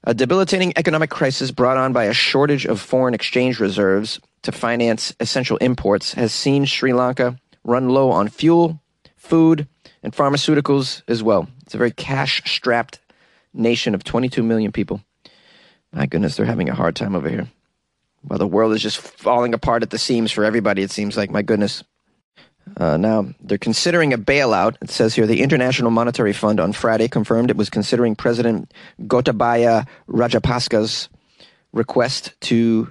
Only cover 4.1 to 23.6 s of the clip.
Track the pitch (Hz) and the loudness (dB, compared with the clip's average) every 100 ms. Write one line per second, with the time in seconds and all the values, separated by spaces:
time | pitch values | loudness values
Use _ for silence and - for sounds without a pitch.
4.1 | - _ _ - - 120 120 117 110 - | -10 _ _ -10 -4 -2 0 0 0 -4
5.1 | - 117 135 127 110 127 120 98 101 - | -6 -4 -4 -2 0 0 0 0 0 0
6.1 | - 117 - 139 139 139 - 131 123 127 | -2 -2 0 0 2 2 0 0 2 0
7.1 | 127 123 123 _ _ - 123 127 131 135 | 0 -2 -2 _ _ -2 0 2 2 4
8.1 | 90 104 - 156 170 170 160 _ _ _ | 2 0 0 4 4 2 -2 _ _ _
9.1 | _ - 165 160 156 147 _ - _ - | _ 0 4 4 2 -2 _ -20 _ -10
10.1 | - 143 139 - 151 143 139 131 - - | -2 0 2 2 2 2 0 0 -10 -4
11.1 | 113 110 98 80 - _ 107 120 - - | -2 2 2 0 -12 _ -2 -2 -2 -6
12.1 | 135 139 - - - 127 120 117 - _ | -4 -2 -4 -4 -4 0 0 -2 -12 _
13.1 | _ _ _ _ - 113 117 - 98 - | _ _ _ _ -2 0 0 -2 -4 -2
14.1 | 117 127 127 113 113 107 113 101 101 _ | -2 -2 -2 0 0 -2 -4 -6 -6 _
15.1 | _ _ _ _ _ _ _ _ - 69 | _ _ _ _ _ _ _ _ -6 -4
16.1 | 82 90 - 107 - 78 - 85 - 104 | 0 -2 -2 -2 -2 -2 0 -2 -2 -4
17.1 | 92 73 107 120 _ _ _ _ _ _ | -4 -4 -6 -8 _ _ _ _ _ _
18.1 | _ 143 - 98 98 113 107 107 - - | _ -8 -4 0 2 2 0 -2 -6 -12
19.1 | - - 120 120 113 - 117 110 113 - | -8 -2 0 0 -4 -2 -2 -2 -6 -2
20.1 | 120 113 110 107 113 107 98 98 - 101 | 0 0 0 0 2 0 -2 -4 -4 -4
21.1 | 107 101 107 101 107 101 - - _ _ | -4 -2 -4 0 0 0 -4 -16 _ _
22.1 | _ _ _ _ _ - - 85 76 107 | _ _ _ _ _ -20 -4 0 2 2
23.1 | 110 98 - - 98 | 0 -2 -10 -6 -4